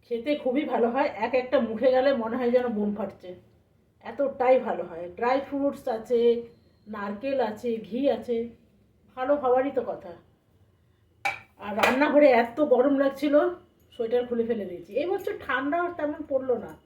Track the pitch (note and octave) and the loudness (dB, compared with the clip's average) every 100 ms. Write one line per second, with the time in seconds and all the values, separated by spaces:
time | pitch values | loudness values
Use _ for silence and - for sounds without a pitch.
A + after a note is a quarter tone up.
0 | _ A#3 A#3 D4 - B3+ D4+ A#3 A#3 B3 | _ -6 -2 0 0 -2 0 0 2 2
1 | D4 - A3+ C4+ B3 C#4+ A3+ G#3+ C4 B3+ | -2 -2 -2 0 2 0 0 0 2 4
2 | C4+ C4 A3 B3 A#3+ B3 B3 G#3 G#3 G#3 | 4 2 -2 -2 2 2 2 -2 -2 -2
3 | G3 - F3+ F3+ _ _ _ _ _ _ | -6 -10 -18 -18 _ _ _ _ _ _
4 | G3+ A#3 C#4 - B3+ C4 A3 E3+ F3 E3 | -16 -4 -4 0 4 4 4 -6 -6 -8
5 | F3 - A#3 C4+ C#4 C#4+ C#4 C4+ - A3 | -12 -4 0 0 -2 -2 -2 -2 -6 -6
6 | A3 A#3+ A#3 A#3 A#3 - _ _ - G#3 | -2 2 4 2 -2 -18 _ _ -14 -10
7 | G3+ G#3 C4+ C#4 A3 G#3+ A#3+ A3+ F3 A3+ | -8 -6 -4 -2 -2 -2 -4 -4 -6 -2
8 | C#4 A3+ - A#3 A#3 - _ _ _ _ | 0 0 -2 -4 -4 -10 _ _ _ _
9 | _ - C4 D4 B3+ B3 C#4 C4 A3 F3 | _ -8 0 0 4 2 2 -2 -4 -8
10 | F#3 E3+ _ _ _ _ _ _ _ _ | -10 -20 _ _ _ _ _ _ _ _
11 | _ _ - - - _ G3+ G#3 A#3 B3+ | _ _ -8 -8 -14 _ -8 0 2 2
12 | D4 C#4+ C#4+ A#3+ A#3+ - C#4+ A#3+ C4+ C4+ | 4 6 6 6 2 0 2 4 4 4
13 | C#4 - D4+ D4 F4+ F4 _ _ _ _ | 0 0 2 4 2 -4 _ _ _ _
14 | A3+ B3 B3 A#3 A3+ A3+ F#3 F3 E3 G#3 | -2 0 0 -4 -2 -4 -6 -10 -6 -4
15 | E4+ G4 - G4+ - C4 C#4 E4+ F4 F4 | -2 -2 -4 -8 -4 -2 -2 -2 -2 -4
16 | D4+ D4+ D4+ C4+ C4 A#3 - - | -6 -6 -4 -4 0 -2 -2 -16